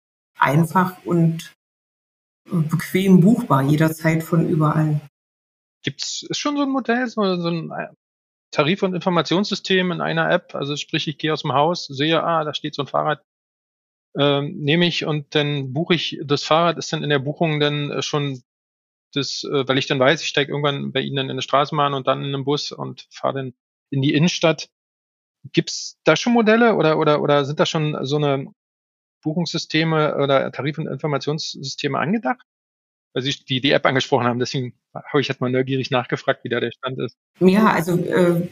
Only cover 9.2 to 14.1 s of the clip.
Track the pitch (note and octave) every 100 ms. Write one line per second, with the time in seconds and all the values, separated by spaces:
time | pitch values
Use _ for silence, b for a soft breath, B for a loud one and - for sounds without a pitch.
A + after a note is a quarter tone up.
9.2 | - E3 G#3 G3 - F#3 F3+ E3 D3+ D#3+
10.2 | D#3+ F3 - - C#3+ D3 - D#3+ D#3+ D3
11.2 | D#3 D3+ D#3 C3 D#3 F3 - C3+ D3+ D#3+
12.2 | E3+ E3 D3+ C3+ D3+ - C3+ D3 D3+ D3
13.2 | _ _ _ _ _ _ _ _ _